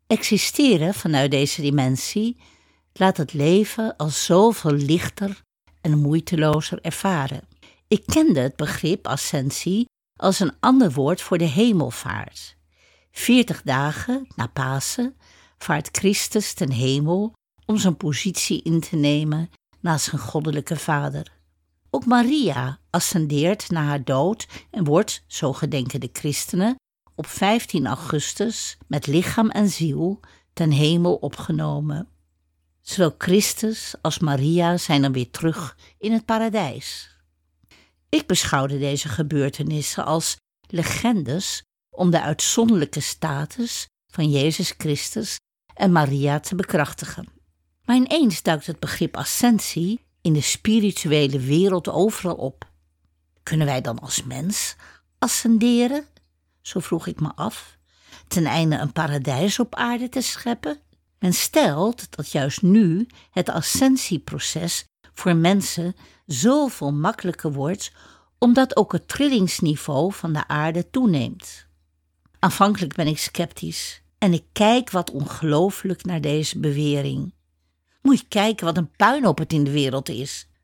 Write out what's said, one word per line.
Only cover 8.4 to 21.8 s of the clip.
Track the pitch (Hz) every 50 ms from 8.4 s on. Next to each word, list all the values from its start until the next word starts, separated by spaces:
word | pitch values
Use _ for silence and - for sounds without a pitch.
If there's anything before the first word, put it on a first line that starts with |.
het | 123 143 -
begrip | - 151 147 185 - - 151 190 202 -
ascensie | - 131 139 - - - 143 131 139 - - - 180 185 214 240 - _ _ _ _ _
als | - - 190 185 -
een | 196 156 - _
ander | - 233 262 269 254 170 123
woord | 139 135 143 185 -
voor | - - 190 165
de | 170
hemelvaart. | 160 127 180 226 247 214 170 139 123 - - - - - 104 - - - - - - - _ _ _ _ _ _ _ _ _ _ _
Veertig | - - - - 240 254 233 - 170 - -
dagen | 147 127 131 143 151 151 - - - 247 269 262 - -
na | - 117
Pasen | 117 - 143 127 131 135 139 - - - - 240 262 - _ _ _ _ _ _ _ _ -
vaart | - - 156 151 147 - -
Christus | - - 190 208 - - - - 214 196 - -
ten | - 175 135
hemel | 127 113 131 131 135 143 147 156 175 190 208 226 - _ _ _ _ _ _
om | - 214 208
zijn | - 185 156
positie | - - 151 139 - - 196 170 - - - 190 - -
in | 160 165 165
te | 156 - -
nemen | 156 143 147 147 147 156 156 151 156 165 - _ _ _ _ _ _
naast | - 175 160 131 -
zijn | - - 131
goddelijke | 110 110 - - 151 160 147 147 139 - 165
vader. | 147 - - 151 143 143 143 135 147 156 - _ _ _ _ _ _ _ _ _ _